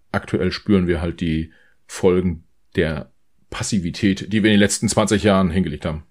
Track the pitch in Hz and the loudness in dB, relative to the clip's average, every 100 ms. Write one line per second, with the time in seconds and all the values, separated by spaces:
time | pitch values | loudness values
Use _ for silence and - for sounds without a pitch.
0 | - 101 - - 90 - - 98 87 82 | -6 -6 -2 -2 -2 -4 0 2 2 0
1 | 85 85 85 78 82 _ _ _ _ - | -2 -4 -2 -2 -4 _ _ _ _ 0
2 | 95 90 92 82 _ _ _ - 80 76 | 2 4 2 -4 _ _ _ -2 -2 -4
3 | - _ _ _ _ - - 104 85 - | -10 _ _ _ _ -10 -4 -4 -4 -2
4 | 101 95 - 107 110 104 101 - 107 - | 0 0 -2 0 2 4 4 2 0 0
5 | 104 104 104 95 92 92 80 73 85 80 | 2 2 4 4 2 0 -2 -4 -6 -8
6 | - | -10